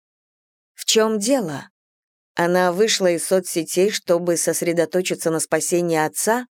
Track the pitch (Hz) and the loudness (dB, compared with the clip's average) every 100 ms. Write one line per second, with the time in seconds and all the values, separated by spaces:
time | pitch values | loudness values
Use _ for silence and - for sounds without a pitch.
0 | _ _ _ _ _ _ _ - - 220 | _ _ _ _ _ _ _ -10 -2 0
1 | 220 220 202 277 185 139 - _ _ _ | 0 0 0 0 0 -6 -12 _ _ _
2 | _ _ _ - 170 180 180 175 220 - | _ _ _ -2 2 4 2 2 2 2
3 | 190 170 - 190 185 - 156 - 196 202 | 2 0 0 0 0 -4 -2 0 0 0
4 | - 170 175 165 - 160 170 170 160 180 | 0 0 2 0 0 0 0 0 0 0
5 | 185 160 170 160 - 160 160 175 175 160 | -2 -4 -2 -2 -2 -2 0 0 0 0
6 | 156 - - 233 247 | 0 -2 -2 -2 -4